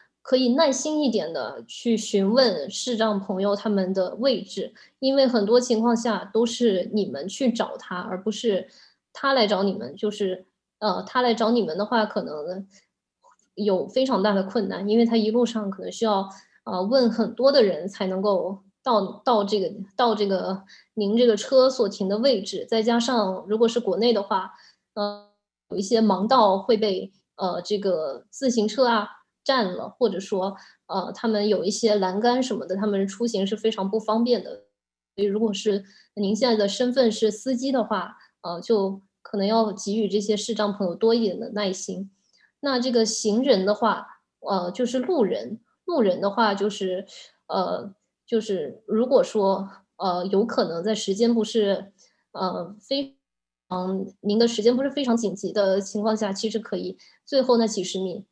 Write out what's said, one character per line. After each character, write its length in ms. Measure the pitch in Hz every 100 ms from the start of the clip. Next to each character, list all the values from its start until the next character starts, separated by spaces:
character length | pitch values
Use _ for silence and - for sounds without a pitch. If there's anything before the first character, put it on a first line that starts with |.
| _ _ -
可 100 | 262
以 180 | 254
耐 180 | 262 311
心 320 | 262 311 302
一 40 | 277
点 240 | 214 160
的 300 | 156 113 131 117
去 280 | - 240 220
询 360 | - 202 196
问 360 | 247 240 170 139
视 280 | - 254 220
障 240 | 220 202
朋 220 | 196 185
友 120 | 202
他 140 | 202 220
们 260 | 196 185
的 220 | 190 180 -
位 260 | 269 202
置， 320 | 190 196 - - - _
因 160 | 262
为 100 | 277
很 220 | 262 240 202
多 140 | 247
情 200 | 247 220
况 160 | 233 233
下 320 | 240 196 -
都 100 | 220
是 460 | 240 - 240 190 185
你 140 | 214 151
们 220 | 135 180
去 240 | - 254
找 240 | - 190 -
他， 240 | - 180
而 200 | 180 185
不 80 | 220
是 360 | 214 233 190 - - - _ _
他 200 | - 277
来 140 | 269 208
找 160 | 190
你 100 | 196
们。 220 | 190 123
就 160 | 185 214
是， 340 | 208 196 185 - _ _ _
呃， 200 | 214 180
他 180 | 190 254
来 100 | 247
找 200 | 226 220
你 100 | 240
们 160 | 175 165
的 80 | 214
话， 180 | 233
可 180 | 208 202
能 440 | 156 151 156 190 196 _ _ _ _ _ _ _ _
有 320 | - 208 185 143
非 180 | 262
常 160 | 262 208
大 140 | 208
的 80 | 196
困 240 | 190 240 190
难， 220 | 180 202
因 100 | 226
为 80 | 233
他 100 | 226
一 140 | 208
路 160 | 233 233
上 240 | 226 196
可 100 | 190
能 120 | 185
需 120 | -
要， 240 | 226 196 190 - _ _
呃， 180 | - 185
问 260 | 196 269 240
很 240 | - 208
多 200 | - 262
的 100 | 277
人 240 | 202 156 185
才 220 | - 190
能 120 | 190
够 440 | 208 190 180 202 _ _
到， 400 | 262 220 190 -
到 200 | - 220
这 160 | 202 208
个， 120 | 180 202 - -
到 160 | 233
这 140 | 214 202
个 380 | 185 180 190 - - _
您 220 | - 202 226
这 80 |
个 120 | 240 208
车 340 | - 262 262
所 180 | 262 208
停 200 | - 190
的 100 | 214
位 240 | 269 214
置， 240 | 196 196 -
再 140 | 226
加 160 | 220 233
上 460 | 233 240 190 185 190
如 100 | 214
果 120 | 233
是 100 | 233
国 180 | 233 185
内 140 | 233
的 120 | 214
话， 260 | 202 196 185 - _ _ _
呃， 340 | 214 208 208 208 _ _ _ _
有 60 | 175
一 40 |
些 200 | 196 233
盲 240 | 220 185 214
道 320 | 262 208 190
会 180 | 190 214
被， 360 | 214 185 196 _ _ -
呃， 260 | 185 170
这 160 | 180 208
个 480 | 196 170 151 - -
自 220 | - 269
行 160 | 226 214
车 220 | 269 247
啊 200 | 226 208 - _ _
占 280 | - 262 190 180
了， 120 | -
或 200 | - 226
者 100 | 190
说， 380 | 196 196 190 196 - _ -
呃， 240 | 190 180
他 160 | 196 233
们 180 | 214 208
有 160 | 196
一 60 | 175
些 240 | - 226
栏 240 | 208 185 196
杆 240 | 240 247
什 100 | 254 208
么 100 | -
的， 80 |
他 100 | 196
们 220 | 208 196 196
出 220 | - 233
行 180 | 208 196
是 100 | 214
非 140 | 220
常 180 | 214 196
不 120 | 220
方 240 | 220 226
便 180 | 240 220
的。 220 | - - _ _ _ _ _
所 100 | -
以 0 |
如 140 | 202 208
果 140 | 226
是 300 | 196 208 196 - - _
您 200 | - 196
现 160 | 208 247
在 60 | 214
的 100 | 202
身 260 | 202 247
份 200 | 262 233
是 180 | 214 214
司 240 | 208 262 240
机 140 | 269
的 140 | 254
话， 320 | 214 202 - - - _
呃， 180 | 175 170
就 400 | - 214 196 196 _ _
可 160 | - 202
能 80 | 196
要 260 | 226 214
给 240 | 190 196 214
予 80 | 202
这 120 | 202
些 160 | 202 208
视 160 | 220
障 200 | 220 208
朋 120 | 196 190
友 80 | -
多 180 | 226
一 60 | 233
点 180 | 214 175
的 120 | 160
耐 220 | 208 196
心。 380 | 190 - 185 196 _ _ _ _ _
那 220 | 285 254
这 100 | 254
个 160 | 233 220
行 380 | - 214 214
人 200 | 277 196
的 80 | 190
话， 320 | 208 226 - - - _ _
呃， 320 | - 190 175
就 120 | 196
是 140 | 240 254
路 240 | 247 339
人， 380 | 196 123 117 220 _ _
路 180 | - 330
人 180 | 202 175
的 80 | 196
话 240 | 196 208
就 160 | 196 208
是， 380 | 202 190 185 190 - - _ -
呃， 480 | 196 175 180 202 - _ _ -
就 140 | 226
是 420 | 214 185 143 - -
如 200 | 214 254
果 160 | 262
说， 480 | - 214 196 190 196 - _ -
呃， 280 | 185 180 190
有 180 | 196
可 200 | 233 -
能 180 | 180 165
在 100 | 196
时 220 | 208 -
间 180 | 196 233
不 120 | 233
是， 480 | 214 226 202 190 - _ _ _ _
呃， 420 | - 185 180 175 208
非 360 | _ 277 269 _ _ _ _ _ _
常， 360 | 180 185 190 196 -
您 180 | 202 214
的 80 | 233
时 120 | 220
间 160 | 214 247
不 60 |
是 80 | 277
非 140 | 285
常 120 | 254 233
紧 200 | 196 190
急 160 | 185
的 280 | 208 196 190
情 220 | 196 214
况 140 | 214 214
下， 160 | 208
其 180 | 196 220
实 80 | 208
可 180 | - 180
以 220 | 185 - - _
最 160 | - 269
后 140 | 254 233
那 80 | 226
几 180 | 214
十 160 | 185 190
米， 240 | 190 196 -